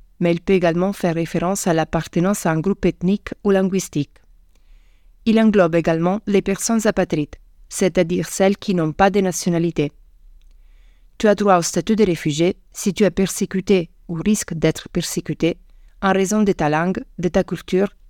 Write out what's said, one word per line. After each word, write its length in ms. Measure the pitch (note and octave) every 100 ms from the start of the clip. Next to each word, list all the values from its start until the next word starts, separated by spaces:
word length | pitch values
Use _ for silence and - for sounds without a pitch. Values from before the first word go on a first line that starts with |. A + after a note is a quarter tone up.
| - -
mais 140 | F3
il 80 | E3+
peut 140 | -
également 380 | F#3+ E3+ E3+ F#3+
faire 220 | G3 F3+
référence 520 | D#3+ E3 E3+ E3+ G3 F#3+
à 80 |
l'appartenance 720 | D#3+ D#3 E3 - E3+ F3+ G#3 F3
à 40 |
un 100 | D#3+
groupe 240 | F3+ G3+
ethnique 460 | F3+ - F3 G#3 - -
ou 60 | G#3
linguistique. 680 | G3 F#3+ F#3+ - D3+ C#3+ - _ - _ _ - - _ _ - _
Il 140 | - A3
englobe 360 | A3 G3+ E3+
également 460 | E3+ D#3+ E3 F3 G3+ -
les 160 | G3
personnes 440 | F#3+ G3 - A3+ G#3+
apatrides, 500 | G3 F3 D#3 D3 - - - -
c'est-à-dire 600 | - F#3 F3+ E3+ F3 D#3+
celles 280 | - F#3+ G3+
qui 180 | -
n'ont 180 | F#3 D#3
pas 180 | D3 G3
de 100 | G3+
nationalité. 720 | F#3+ E3 F#3 E3+ E3+ D#3+ D3 - - - - - - - - - - _ - -
Tu 100 | G#3+
as 60 |
droit 240 | G3+ G3+ F3+
au 40 |
statut 340 | E3+ F3+ E3 G#3+
de 80 |
réfugié 520 | G3 E3 D#3+ D3 F3 - _
si 200 | - G#3
tu 120 | E3+
es 60 | G#3+
persécuté 800 | - F#3+ - G3 F#3+ F3 F#3+ E3+ - -
ou 60 |
risques 400 | E3 F#3 G#3+ -
d'être 340 | E3 D#3+ - -
persécuté 680 | F3+ - - - D3+ E3 - - - - -
en 100 | G3
raison 300 | F#3+ F#3 G#3+
de 100 | G3+
ta 160 | F3+ D3+
langue, 340 | D3+ F3+ F#3+ - -
de 100 | F3
ta 140 | F#3+
culture 460 | - F3+ - F#3 G3 - -